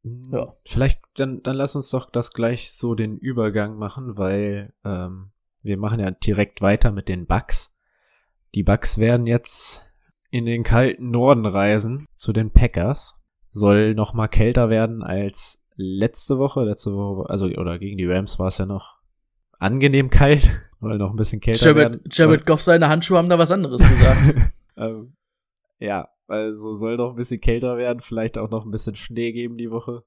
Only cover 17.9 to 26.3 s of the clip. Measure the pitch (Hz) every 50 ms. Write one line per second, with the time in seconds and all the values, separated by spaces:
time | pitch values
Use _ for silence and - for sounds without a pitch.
17.9 | 101 95 90 87 90 92 95 104 - - 92 92 - - 95 95 101 95 - -
18.9 | _ _ _ _ _ _ _ _ _ _ _ _ _ _ - 98 117 135 135 143
19.9 | 135 139 135 127 - - 143 139 151 143 131 - - - - _ _ _ - 110
20.9 | 107 104 101 98 104 110 107 104 - 104 - 117 113 110 113 160 151 151 147 117
21.9 | 117 - _ - - - 165 156 156 143 - 170 156 151 - 180 170 170 170 147
22.9 | 156 170 170 - 190 170 170 175 175 170 165 151 180 202 180 139 123 120 - -
23.9 | - - - - - 135 139 143 - 123 - - - - _ _ _ - 117 113
24.9 | 113 110 110 127 147 _ _ _ _ _ _ _ _ _ _ _ _ _ 113 104
25.9 | 101 92 - _ _ _ _ -